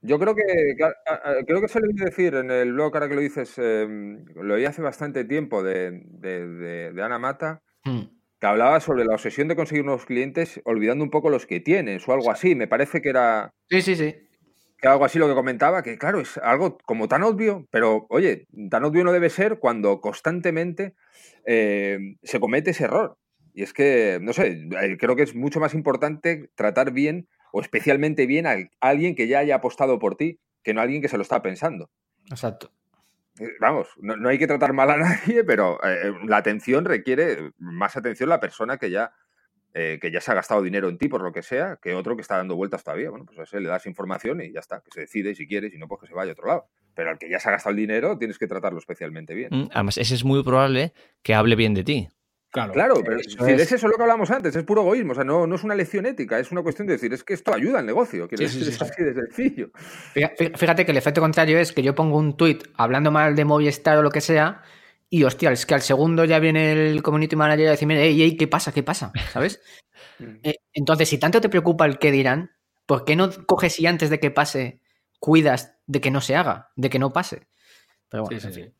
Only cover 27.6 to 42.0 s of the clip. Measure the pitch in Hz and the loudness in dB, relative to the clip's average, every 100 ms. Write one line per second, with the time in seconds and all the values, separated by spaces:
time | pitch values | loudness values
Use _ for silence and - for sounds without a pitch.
27.6 | - 117 - 143 151 143 127 147 165 107 | -4 -4 0 2 0 0 0 0 0 -2
28.6 | 90 _ 131 143 175 175 113 139 147 135 | -4 _ 2 2 0 -2 0 0 2 0
29.6 | 123 - 135 120 104 95 156 170 _ _ | 0 -2 0 2 0 -2 -6 -6 _ _
30.6 | - 110 117 143 143 110 98 117 95 92 | -4 -2 -2 -2 -4 -4 -2 -2 -2 -4
31.6 | 160 123 - _ _ _ _ 127 117 - | -6 -6 -16 _ _ _ _ -10 -8 -10
32.6 | - _ _ _ _ _ _ _ 113 - | -20 _ _ _ _ _ _ _ -14 0
33.6 | 120 147 - - 101 110 120 135 156 143 | 0 0 -4 -10 -8 -2 0 2 2 2
34.6 | 135 135 135 147 170 170 - 233 226 110 | 2 4 4 4 2 0 0 0 2 2
35.6 | 95 - 95 92 98 95 107 104 107 104 | 2 0 -2 0 -2 -6 0 2 2 -4
36.6 | - 135 180 127 110 127 165 90 76 _ | 0 0 2 -2 -2 0 0 -2 -8 _
37.6 | 87 85 101 139 120 107 131 165 98 - | -14 -6 -4 -4 -8 -4 0 0 -2 -6
38.6 | 113 139 104 92 117 _ _ _ _ _ | -8 -6 -4 -4 -4 _ _ _ _ _
39.6 | _ 85 80 78 85 85 - 104 - 107 | _ -6 -6 -4 -6 -6 -2 -2 0 0
40.6 | 92 101 95 87 139 127 92 85 - 127 | 0 -2 -4 -4 -4 -4 -6 -10 -8 -6
41.6 | 180 165 - 90 | -6 -8 -8 -6